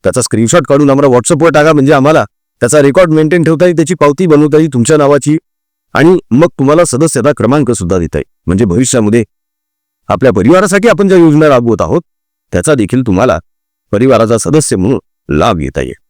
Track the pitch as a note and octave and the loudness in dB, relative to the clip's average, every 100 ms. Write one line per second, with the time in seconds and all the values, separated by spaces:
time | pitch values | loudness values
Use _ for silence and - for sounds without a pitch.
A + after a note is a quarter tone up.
0 | F#2+ G#2+ - G#2+ A2+ F3 C3+ C#3+ C#3+ C3+ | -2 -4 -4 -2 0 0 0 0 2 2
1 | C#3+ B2 - D3+ E3 D3+ D3+ D3+ C3+ C#3+ | 2 0 0 0 2 2 2 2 2 2
2 | C3+ D#3 G#2 _ _ _ G2+ D3+ C#3 C#3 | 2 0 -2 _ _ _ -2 2 2 2
3 | F3+ D#3 D#3 F3 D#3 D#3 F3+ E3 D#3 F#3 | 2 2 0 0 0 0 0 0 -2 0
4 | D3 C#3+ F3+ D3 D3+ D3+ D#3+ B2+ A#2 D#3 | 0 0 2 2 2 0 0 -2 0 0
5 | C#3+ C#3+ D3 D#3 _ _ _ _ _ - | 2 0 0 -4 _ _ _ _ _ 0
6 | D#3 F3+ _ B2 E3+ - C#3 D#3 E3+ B2 | 2 2 _ 0 0 0 0 0 0 -2
7 | D#3+ C3 A#2+ C#3+ A2 D3 C3 A#2 F2 F#2 | -2 -2 -2 -2 -2 0 -2 -4 -2 -4
8 | D#2+ D2+ - _ - F#2+ A2 F2 B2+ B2 | -2 -6 -10 _ -6 -2 0 0 -2 -2
9 | G#2 A#2 A2 _ _ _ _ _ _ _ | 0 -2 -4 _ _ _ _ _ _ _
10 | - G2 C3 G2+ G#2+ F3+ G3 G3 A3+ F3+ | -8 -2 0 2 2 2 2 0 0 0
11 | G3+ F#3 E3 D3 D#3 B2+ A#2 G#2 E2 D3 | 2 4 4 2 2 0 0 -2 -2 -4
12 | - _ _ _ _ F2+ D3+ C#3+ G2+ B2+ | -6 _ _ _ _ -6 -2 -2 -2 -4
13 | A#2+ F#2 B2 E2 _ _ _ _ _ G#2 | -2 -2 0 -2 _ _ _ _ _ -2
14 | C3 A2+ A2 A2 - D#3 - G#2 F#2 A#2+ | 2 2 0 -2 0 -2 0 -4 -2 -4
15 | _ _ - D2 G#2 F2+ C2+ D2 B1+ A#1 | _ _ -6 -2 -2 -2 -6 -8 -8 -12